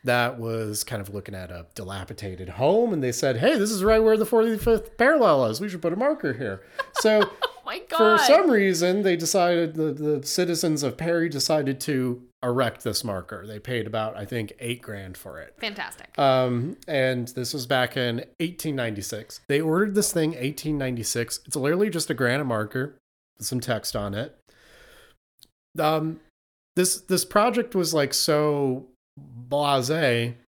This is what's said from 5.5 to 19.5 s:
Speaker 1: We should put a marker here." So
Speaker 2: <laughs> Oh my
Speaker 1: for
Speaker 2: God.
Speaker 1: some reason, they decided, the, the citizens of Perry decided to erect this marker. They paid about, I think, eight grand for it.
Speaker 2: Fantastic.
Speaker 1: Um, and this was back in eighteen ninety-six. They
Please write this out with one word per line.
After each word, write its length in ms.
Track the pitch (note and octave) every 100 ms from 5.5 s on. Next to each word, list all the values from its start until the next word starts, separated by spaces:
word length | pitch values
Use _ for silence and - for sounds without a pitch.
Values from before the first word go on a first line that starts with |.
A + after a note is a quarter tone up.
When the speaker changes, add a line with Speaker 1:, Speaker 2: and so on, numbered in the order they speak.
| A2+
Speaker 1:
We 100 | G3+
should 120 | F3+
put 120 | F3
a 40 | F3+
marker 360 | C4+ D#4 D3
here." 280 | A#2 A#2+ F#2+ - - - -
So 320 | G#3+ G#3+ G3+ -
Speaker 2:
<laughs> 60 | B3+ - -
Oh 20 |
my 80 | A#3+ -
Speaker 1:
for 260 | - G#3+ D#4
Speaker 2:
God. 40 |
Speaker 1:
some 280 | C4+ D#4 F#4
reason, 520 | A3 G3 E3+ F3 F#3+
they 160 | G3 F3
decided, 580 | E3 G3 F3 E3+ E3 D#3
the, 160 | D#3
the 340 | C#3+ D3+ D3 C3+
citizens 580 | - F3 E3 E3+ D3+
of 120 | C3+ A#2
Perry 320 | E3 E3+ E3
decided 540 | C#3+ - D#3 C#3 C#3
to 400 | - C3+ B2+ B2 - _
erect 440 | B2 B2 A#2+ - A#2
this 180 | G#2
marker. 420 | A#2 G2 F2+ G2 G2+
They 140 | G#2+
paid 260 | A2+ A#2+ G#2+
about, 300 | A2 A2 G#2+
I 80 |
think, 300 | G2+ A#2+ G#2 -
eight 200 | A#2+ A#2+
grand 360 | - G2+ F#2+ F2+
for 240 | - -
it. 120 | D2+ _
Speaker 2:
Fantastic. 580 | A3 G3+ D3+ - - -
Speaker 1:
Um, 600 | C#3 C3 B2+ A#2+ C3+ A3+ -
and 400 | D3 C3 B2+ A#2+
this 260 | B2+ A#2+
was 120 | D3 B2
back 320 | C3 B2 C3
in 260 | B2 A#2 - _
eighteen 380 | F3 F3+ E3 C3+
ninety-six. 640 | A#2 G#2 G2 G#2 A2 -
They 100 | -